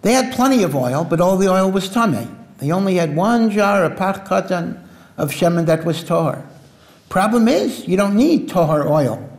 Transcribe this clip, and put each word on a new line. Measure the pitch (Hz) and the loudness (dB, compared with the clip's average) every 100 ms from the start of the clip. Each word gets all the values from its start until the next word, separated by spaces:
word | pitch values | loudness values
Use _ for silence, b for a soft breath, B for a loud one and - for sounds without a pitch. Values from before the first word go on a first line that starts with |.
They | 190 | 2
had | 254 247 | 0 0
plenty | - 254 254 | 0 2 2
of | 180 139 | 2 0
oil, | 123 135 170 | -2 -2 -2
but | 165 | 0
all | 175 190 | 2 2
the | 196 | 2
oil | 185 190 | 2 2
was | 190 190 | 0 -2
tamei. | 240 233 117 - - - - | 0 0 0 -6 -14 -20 -8
They | 139 | -4
only | 175 196 180 | -2 0 0
had | 165 147 | 0 0
one | 196 240 226 | 0 2 2
jar, | 202 202 202 165 | 2 2 2 0
a | |
pach | 156 190 196 - | 0 -4 -4 -2
katan, | 190 185 180 170 - B B B B | -2 -2 -4 -4 -10 B B B B
of | 147 | -6
shemen | - 175 170 165 | 0 0 0 0
that | 160 160 | 0 0
was | 165 | -6
tahor. | - 170 160 - - - b b b b b | -2 -2 -2 -4 -12 -20 b b b b b
Problem | 185 208 233 226 | -2 0 2 2
is, | 320 311 - - | 2 0 -6 -4
you | 185 | 0
don't | 202 202 | 0 2
need | 294 311 - | 2 2 0
tahor | 185 160 156 143 | 0 2 2 2
oil | 156 131 113 - | 0 0 -4 -10